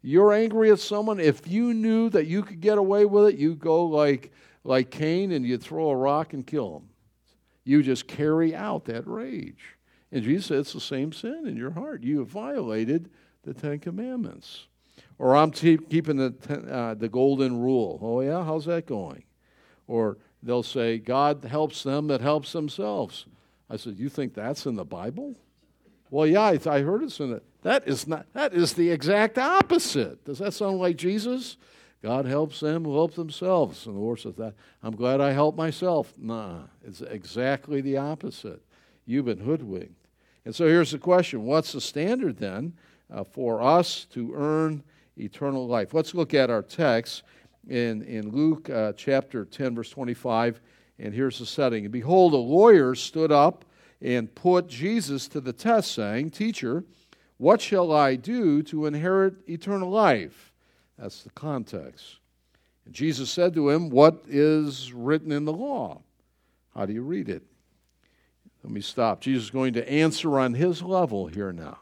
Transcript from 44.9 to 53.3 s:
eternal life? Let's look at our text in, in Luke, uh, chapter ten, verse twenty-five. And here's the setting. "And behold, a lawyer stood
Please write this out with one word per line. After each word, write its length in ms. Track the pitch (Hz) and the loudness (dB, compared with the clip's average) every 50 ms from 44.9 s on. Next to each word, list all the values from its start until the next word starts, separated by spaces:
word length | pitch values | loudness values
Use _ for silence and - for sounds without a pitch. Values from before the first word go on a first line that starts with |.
| _ _ _ _ _ | _ _ _ _ _
eternal 520 | - 113 101 - - 143 143 139 131 127 120 | -12 -12 -12 -10 -6 -6 -4 -4 -4 -4 -2
life? 260 | 120 113 98 - - | -2 -2 -2 0 -2
Let's 200 | 160 160 - - | -2 -2 0 -2
look 200 | 175 156 - 156 | -4 -2 2 4
at 160 | 143 131 120 | 2 4 4
our 120 | 117 107 | 2 -2
text 600 | 98 _ - - 165 139 117 113 113 - - - _ _ _ _ _ _ _ _ _ - | -2 _ -4 0 2 2 2 2 0 -4 -14 -16 _ _ _ _ _ _ _ _ _ -6
in, 340 | 135 120 120 117 110 107 | -4 -2 -2 -2 -4 -6
in 280 | 117 - 120 110 104 107 | -8 -8 -8 -8 -8 -4
Luke, 380 | 107 139 151 160 156 151 156 - | -2 2 2 2 2 0 -6 -6
uh, 240 | 131 113 110 107 98 | -4 -2 -2 -2 -4
chapter 500 | - - 143 135 135 135 - - 117 98 | -6 -2 0 0 0 0 -4 -10 -10 -10
ten, 320 | - - - 139 131 120 | -10 -8 -6 -4 -4 -4
verse 140 | 117 117 - | -6 -8 -10
twenty-five. 720 | - 139 131 120 120 - - 127 113 113 117 120 117 - _ _ _ _ _ _ _ - | -10 -10 -8 -8 -8 -6 -4 -2 0 2 2 0 -2 -4 _ _ _ _ _ _ _ -12
And 160 | 110 107 101 | -12 -8 -4
here's 240 | 120 135 131 120 - | -2 -4 -4 -4 -6
the 80 | 120 | -12
setting. 380 | - - - 139 127 117 110 101 | -8 -2 0 0 0 0 -2 -6
"And 80 | 101 | -6
behold, 400 | 113 127 113 139 180 190 180 175 | -8 -6 0 4 6 8 8 8
a 40 | 147 | 6
lawyer 580 | 131 120 123 151 180 214 240 214 170 135 127 131 | 4 2 4 6 8 10 10 10 10 8 4 0
stood 380 | - - - - 160 160 156 | -4 -8 -8 -2 -2 2 4